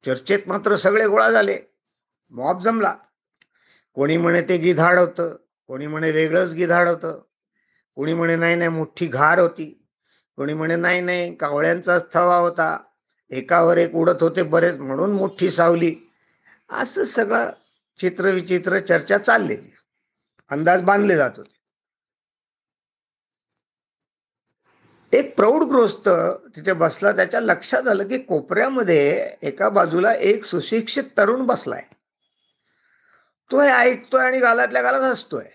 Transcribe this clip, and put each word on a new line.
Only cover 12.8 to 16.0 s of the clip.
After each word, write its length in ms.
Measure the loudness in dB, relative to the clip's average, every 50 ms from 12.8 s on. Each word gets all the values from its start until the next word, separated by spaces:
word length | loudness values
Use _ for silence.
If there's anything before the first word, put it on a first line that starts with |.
| -10 _ _ _ _ _ _ _ _ _
एकावर 480 | -10 -10 -2 0 2 4 4 4 4 4
एक 180 | 2 0 0
उडत 280 | 0 2 2 2 2 0
होते 200 | 0 0 0 -2
बरेच 320 | 0 2 2 2 2 0
म्हणून 360 | -2 -8 -8 -4 -4 -2 -2
मोठी 400 | -2 -2 -2 -4 -4 -2 -2 -2
सावली. 440 | 0 2 2 2 4 2 0 -2 -4 -6